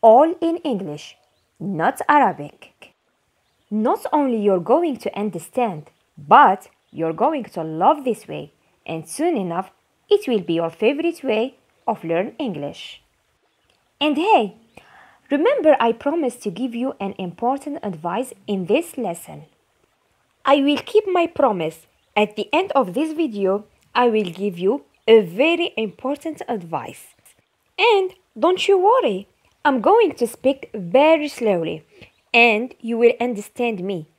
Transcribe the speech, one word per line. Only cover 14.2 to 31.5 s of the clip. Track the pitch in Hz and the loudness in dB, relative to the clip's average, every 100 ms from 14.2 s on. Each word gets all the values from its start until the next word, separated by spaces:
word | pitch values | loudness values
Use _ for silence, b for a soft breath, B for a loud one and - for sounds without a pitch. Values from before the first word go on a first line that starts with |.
| 370 392 208 - _ b b b b b _ | 2 2 2 -8 _ b b b b b _
remember | 285 381 554 311 277 | 0 0 2 2 4
I | 233 | 2
promised | 233 285 330 269 - | -2 -4 -2 -4 -4
to | 208 | -10
give | 175 254 233 | -6 -8 -6
you | 262 - | -6 -6
an | 196 - | -10 -8
important | 185 170 240 277 294 285 | -10 -4 -4 -4 -6 -10
advice | 208 165 170 180 254 - - | -8 -8 -6 -4 -6 -10 -6
in | 196 175 | -6 0
this | 233 339 - | 0 -2 -8
lesson. | 208 170 - 151 151 _ _ _ _ _ _ _ _ _ | -8 -8 -14 -20 -20 _ _ _ _ _ _ _ _ _
I | - 285 | 2 2
will | 277 294 - | 2 -2 0
keep | 415 415 | 0 0
my | 359 339 | -2 -2
promise. | - 269 196 160 - _ _ _ | 0 0 0 -6 -8 _ _ _
At | - 208 214 | -2 -2 -2
the | 208 | -4
end | 311 381 | -2 0
of | 285 196 | -2 -2
this | 185 311 | -2 -4
video, | 311 320 208 190 196 214 _ _ - | -2 -4 -2 -2 -2 -6 _ _ 0
I | 247 | 2
will | 220 190 | 2 -2
give | 170 202 170 | -6 -8 -2
you | 185 277 _ _ - | -2 -2 _ _ 6
a | 226 | 6
very | 180 180 302 339 339 - | 6 0 0 2 -4 -6
important | 220 - 254 285 330 302 - | -8 -8 -8 -8 -8 -12 -8
advice. | 233 170 160 - - - _ _ _ _ _ _ - | -8 -6 -10 -10 -16 -20 _ _ _ _ _ _ -2
And | 427 403 381 - _ - | 2 2 0 -8 _ 0
don't | 294 370 - | 0 2 2
you | 392 | 4
worry, | 370 523 349 190 202 _ _ _ | 4 4 2 -2 -8 _ _ _
I'm | 294 262 | 0 2
going | 220 427 403 - | 4 4 4 0
to | 233 | -6
speak | - 262 269 - | -2 -2 -2 -6
very | 226 175 190 302 320 294 | -10 0 4 4 4 0
slowly, | - 226 | -4 -2